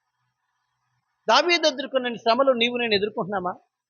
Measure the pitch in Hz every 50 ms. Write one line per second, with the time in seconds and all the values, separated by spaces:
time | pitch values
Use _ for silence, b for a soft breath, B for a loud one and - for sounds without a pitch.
0 | _ _ _ _ _ _ _ _ _ _ _ _ _ _ _ _ _ _ _ _
1 | _ _ _ _ _ - 220 269 302 349 349 339 320 311 269 247 269 - - 262
2 | 247 247 233 208 - 233 226 240 277 269 262 233 226 240 247 247 240 233 208 196
3 | 196 214 214 - 202 170 208 196 180 180 196 - _ _ _ _ _ _